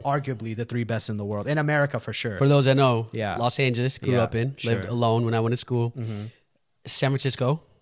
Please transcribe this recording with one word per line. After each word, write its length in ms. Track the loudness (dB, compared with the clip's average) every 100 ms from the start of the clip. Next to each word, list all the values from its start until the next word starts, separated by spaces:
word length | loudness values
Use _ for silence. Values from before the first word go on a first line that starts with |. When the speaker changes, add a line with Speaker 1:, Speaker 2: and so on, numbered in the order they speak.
Speaker 1:
arguably 520 | -2 -2 -2 -6 -6 -6
the 80 |
three 200 | -4 -4
best 260 | -2 -2 -4
in 80 | -6
the 60 | -4
world, 200 | -4 -2
in 120 | 0
America 420 | 0 2 0 -2
for 140 | -6
sure. 240 | -6 -6 2
Speaker 2:
For 100 | 4
those 160 | 6
that 120 | 6 6
know, 320 | 4 2 -2
Speaker 1:
Yeah. 240 | -4 -4 0
Speaker 2:
Los 240 | 0 2
Angeles, 380 | 0 2 -2 -2
grew 160 | 0
Speaker 1:
Yeah, 80 | 2
Speaker 2:
up 120 | 2
in, 220 | 0 -2 -2
lived 200 | -2 -2
Speaker 1:
sure. 20 | -2
Speaker 2:
alone 360 | 0 2 2 2
when 80 |
I 60 | 0
went 120 | 0
to 60 | -2
school. 320 | -2 -2 -2
Speaker 1:
Mm-hmm. 360 | -4 -6 -8 -10 -14 _ _ _ _ -8
Speaker 2:
San 240 | -2 0
Francisco. 500 | 0 0 0 0 0 -4 _